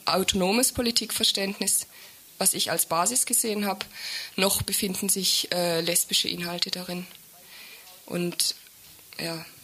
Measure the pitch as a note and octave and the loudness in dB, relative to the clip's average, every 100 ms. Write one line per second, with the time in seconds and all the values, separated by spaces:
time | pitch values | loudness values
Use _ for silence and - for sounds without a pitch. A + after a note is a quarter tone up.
0 | - F3 F#3+ G3 F#3 A3+ B3+ - A#3 A#3 | 0 2 2 4 4 4 2 2 0 0
1 | G#3+ - - - G3 G3+ G3 - - - | -2 0 2 2 -2 -2 0 0 -2 -12
2 | - - - - F#3+ - - E3 - E3 | -20 -20 -16 -2 0 2 0 0 0 2
3 | F#3+ B3 - A#3+ A3+ G#3 G3+ G3 - - | 2 2 2 2 2 0 0 -2 -6 -12
4 | - - - - F#3+ - - G3 G3 F#3 | -10 -10 -6 2 2 2 0 0 0 0
5 | G3 G3+ F#3 - - F3+ F3 E3 E3+ F3 | 0 2 2 0 0 0 2 2 2 0
6 | - G3 - F3 E3+ F3 F#3+ F3+ F3+ F3+ | 2 2 0 -2 -6 -4 -4 -4 -6 -8
7 | F3+ - - - - - - - - - | -8 -14 -20 -20 -20 -20 -18 -20 -20 -20
8 | - F3 F3 - - - - - - - | -6 -2 -2 0 -2 -4 -12 -20 -20 -20
9 | - - E3 E3 D#3+ - | -16 -8 -6 -8 -12 -20